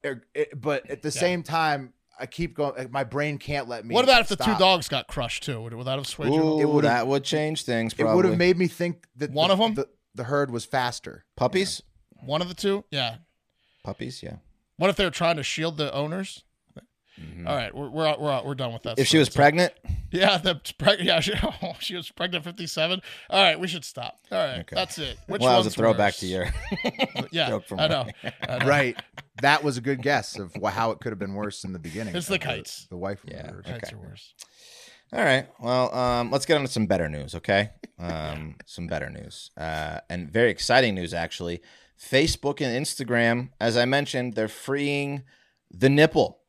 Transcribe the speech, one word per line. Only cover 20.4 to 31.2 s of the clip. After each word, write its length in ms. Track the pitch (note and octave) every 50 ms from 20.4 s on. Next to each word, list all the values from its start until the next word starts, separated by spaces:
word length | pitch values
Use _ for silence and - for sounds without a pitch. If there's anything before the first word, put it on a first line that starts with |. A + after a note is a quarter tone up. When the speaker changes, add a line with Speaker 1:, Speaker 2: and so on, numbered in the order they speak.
| D#3+ F#3 E3+
Speaker 2:
preg-, 460 | C#3 - - - _ C#3+ F3 G#3 F#3+ F3
yeah, 160 | F3+ F3 E3
she, 120 | - G3 G#3+ -
<laughs> 40 |
oh, 320 | - - - - - F3 - -
she 160 | - - G3
was 160 | F3+ E3 -
pregnant 340 | _ - E3+ F3+ F3 E3+ D3+
fifty-seven. 560 | F3 F3 - E3+ D#3 - E3 D#3 E3+ F#3 A3 - - - - - -
All 120 | - F#3+
right, 160 | G3 F3 D#3 D#3
we 80 | F3+ F#3
should 160 | E3 E3+ -
stop. 340 | - - C3+ A#2+ - - _ _ _
All 80 | G3 F#3+
right, 220 | E3+ C#3 B2+ A#2
Speaker 3:
Okay. 140 | - - C#3
Speaker 2:
that's 220 | F3+ F#3 - - -
it. 200 | D3+ C3 A#2 - -
Which 140 | - G3 G3+
Speaker 3:
Well, 80 | B2 B2+
that 60 | B2 A#2
was 80 | A2
a 20 | A2
Speaker 2:
one's 60 | -
Speaker 3:
throwback 360 | - A2+ A2+ G#2+ F#2+ G2+ G2+ -
Speaker 2:
worse? 60 | -
Speaker 3:
to 60 | G2+
your 200 | F2+ F#2 F#2 F2+ - - - - - G3+ - - B3
<laughs> 400 | - - C4 C4 - A#3+ F3+ -
Speaker 2:
Yeah, 180 | - E3 D3+ A#2
Speaker 3:
joke 160 | G#2+ G#2+ -
from 140 | - G#2 G2+
Speaker 2:
I 80 | D3+ D#3
know. 120 | E3 C#3 B2 - - - -
Speaker 3:
earlier. 100 | - - - - -
Speaker 2:
I 100 | B2 B2+
know. 80 | B2+
Speaker 1:
Right. 360 | C3+ C#3+ D3 C3+ B2 - - - _ _ - - _ _ -
That 200 | - C#3 D3+ D3
was 140 | D3 D3 B2+
a 40 | B2
good 200 | A#2 C3+ C#3 B2
guess 360 | A#2 C#3+ C#3+ B2 G2+ - - F#2+
of 160 | G2 F2 - G2+
wh-, 80 | F#2 G#2
how 200 | F#2+ A2+ A2+ A2+
it 100 | G#2+ -
could 100 | - A#2+
have 60 | A2
been 160 | F#2